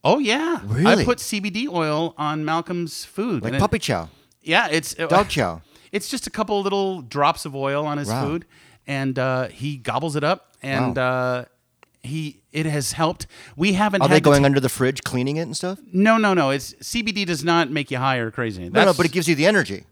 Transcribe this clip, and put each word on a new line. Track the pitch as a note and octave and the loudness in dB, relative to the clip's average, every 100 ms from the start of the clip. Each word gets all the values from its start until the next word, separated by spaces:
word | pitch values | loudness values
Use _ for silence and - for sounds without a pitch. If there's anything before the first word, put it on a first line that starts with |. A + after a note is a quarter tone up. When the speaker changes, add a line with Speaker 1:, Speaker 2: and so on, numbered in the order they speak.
| - | 2
Speaker 1:
Oh, | B3+ | 2
yeah. | B3+ B3+ D#4+ E4+ | 2 0 0 -4
Speaker 2:
Really? | G2+ A#2 F#3 F#3+ | -2 2 4 4
Speaker 1:
I | F3 | 4
put | A#3+ | -2
C | - G#3 | -4 -6
B | G3+ | -4
D | G3 C#4 | -6 -4
oil | F3 D#3 D3+ E3 - | -2 -2 -2 -2 -4
on | D3 D#3 | -4 -4
Malcolm's | D3+ D#3+ E3 F3 E3+ - - | -2 -4 -4 -6 -6 -8 -12
food. | - A#3 D#3+ | -6 -2 -2
Speaker 2:
Like | A2+ | -2
Speaker 1:
And | - | 0
it | |
Speaker 2:
puppy | G#3 A3+ | 0 0
chow? | - G2 D#2+ _ _ _ | -2 -4 -4 _ _ _
Speaker 1:
Yeah, | D#3 F3 G#3+ | 0 2 2
it's, | D#3+ D3 - | -2 -4 -8
uh, | D#3+ | 2
Speaker 2:
Dog | F3 G3+ | 2 2
chow? | D#3 G2 E2 _ | 0 -2 -4 _
Speaker 1:
<laughs> | _ _ | _ _
It's | G3+ - | -8 -6
just | C4 - | -8 -8
a | |
couple | - G#3+ G#3 | -6 -2 -2
little | G3 G3 F#3+ F#3 | 0 -2 -2 -4
drops | B2+ C#3+ C#3+ E3 D#3 | -8 0 0 0 -6
of | C3+ | -6
oil | C3+ C#3+ D3+ | -4 -2 -4
on | D3 | -4
his | B2+ | -4
Speaker 2:
Wow. | A#2 C#3+ | -2 -2
Speaker 1:
food, | E3+ - _ _ _ - | -4 -8 _ _ _ -8
and, | C#3 C3+ C3 | -4 -2 -2
uh, | C3 B2+ B2 | -2 -2 -4
he | - C#3 C#3+ | -6 -8 -6
gobbles | A2+ A#2 D#3+ D3 | -4 -4 -2 -2
it | |
up, | D3 F#3 _ _ | -2 -2 _ _
and, | C3+ C3+ B2+ C3 | -6 -2 -2 0
Speaker 2:
Wow. | |
Speaker 1:
uh, | B2+ B2+ B2+ B2 B2 _ _ _ _ _ | -2 0 -2 -4 -8 _ _ _ _ _
he, | B2+ D#3 D3+ - _ | -10 -8 -8 -12 _
it | D3 D#3 | -4 -2
has | D3 C3+ | -2 -4
helped. | - E3 F3 - - - - | -2 -2 -2 -12 -16 -20 0
We | F#3 | 2
haven't | F#3+ G#3 G3 | 4 2 4
Speaker 2:
Are | C3+ | 6
Speaker 1:
had | |
Speaker 2:
they | D#3 | 6
Speaker 1:
to | |
Speaker 2:
going | D3+ C#3+ | 8 8
Speaker 1:
ta- | C#3 | 6
Speaker 2:
under | C#3 | 4
the | B2+ | 2
fridge | - B2+ C#3 | 2 0 0
cleaning | - B2+ C3 D3+ | -4 -2 -2 -4
it | |
and | E3+ - | -6 -6
stuff? | F3+ F#3+ - | -6 -8 -4
Speaker 1:
No, | F3+ G#3+ A3+ | 2 4 4
no, | G#3 | 4
no. | F#3 C#3 | 4 2
It's, | C#3 - - - | 0 -6 -14 -8
C | A#3 | -4
B | A3 | -4
D | G3+ | -4
does | F#3 E3 | -2 -2
not | D#3+ E3+ D3 | 2 2 2
make | D3 C3+ | -2 -4
you | C3 | -2
high | C3 B2+ | 0 0
or | A2+ | -2
crazy. | A#2+ A#2 F#2+ | -2 -4 -4
Speaker 2:
No, | F2 - | 0 4
no, | F#3+ | 4
Speaker 1:
That's | D3+ | 4
Speaker 2:
but | E3+ | 2
it | |
gives | E3+ D#3 | 0 0
you | |
the | D3 E3+ | 4 4
energy. | G#3+ G#2+ G2 - | 4 0 -6 -12